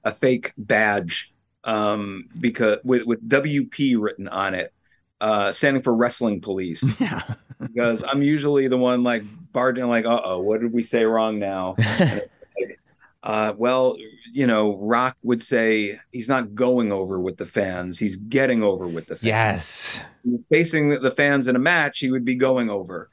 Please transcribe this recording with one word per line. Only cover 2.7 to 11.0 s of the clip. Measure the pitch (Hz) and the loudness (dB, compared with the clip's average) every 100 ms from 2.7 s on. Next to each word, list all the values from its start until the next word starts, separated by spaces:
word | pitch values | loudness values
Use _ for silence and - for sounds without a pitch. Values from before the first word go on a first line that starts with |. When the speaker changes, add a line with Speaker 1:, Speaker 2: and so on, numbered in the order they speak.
| 104 | 2
Speaker 1:
with, | 123 123 113 | 2 0 0
with | 113 113 | -4 2
W | 135 147 143 127 | 0 2 -2 -4
P | - 139 117 | -2 2 2
written | 104 95 98 | 0 -6 -8
on | 95 98 | -4 -4
it, | 92 - _ _ _ _ _ | -4 -8 _ _ _ _ _
uh, | 107 107 101 | 0 2 0
standing | - 143 135 | 2 0 2
for | 123 117 | 0 2
Wrestling | 120 - 117 101 | 0 0 -2 -2
Police. | 104 95 92 80 | -4 -6 -6 -2
Speaker 2:
<laughs> | 131 107 | -2 0
Yeah. | 214 - - 110 _ - | -4 -4 -8 -12 _ -14
Speaker 1:
Because | - 120 120 113 | -8 -2 0 0
I'm | - 139 | -2 0
usually | 143 151 147 143 135 | 2 2 2 2 2
the | 127 | 2
one, | 123 123 | 2 2
like, | 123 117 104 107 - | 2 0 -6 -18 -6
barging, | 127 127 123 120 | 0 0 0 0
like, | 117 113 | 0 2
"Uh-oh, | 117 98 92 | 0 0 -2
what | 98 110 | 0 0
did | 117 | 0
we | 117 | -2
say | 113 120 | 0 2